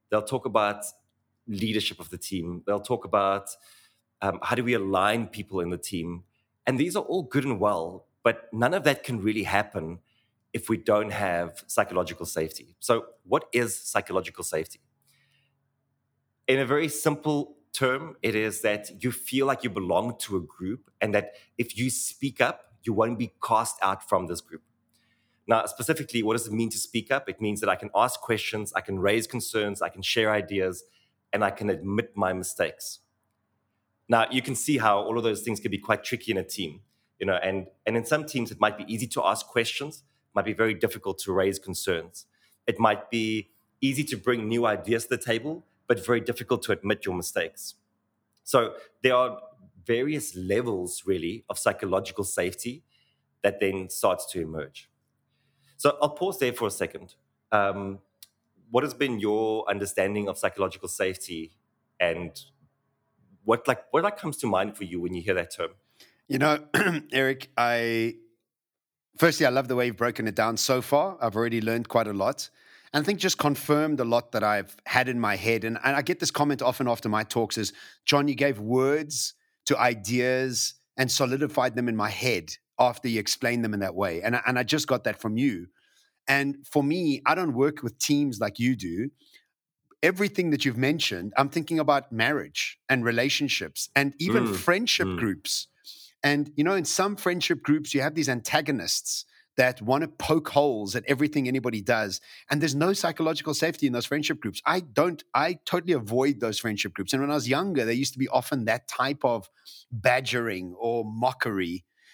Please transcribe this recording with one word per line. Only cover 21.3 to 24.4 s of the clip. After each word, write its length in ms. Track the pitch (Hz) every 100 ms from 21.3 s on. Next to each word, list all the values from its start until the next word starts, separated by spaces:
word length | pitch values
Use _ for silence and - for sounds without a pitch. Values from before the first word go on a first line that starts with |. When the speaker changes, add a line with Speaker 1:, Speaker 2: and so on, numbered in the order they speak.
| - - -
Speaker 1:
if 180 | 113 98
you 140 | 127
speak 500 | - - - 139 -
up, 300 | 127 - - _
you 80 | -
won't 260 | 110 113 113
be 140 | 120 -
cast 360 | - 113 113 -
out 240 | 95 95 -
from 180 | 95 87
this 140 | 85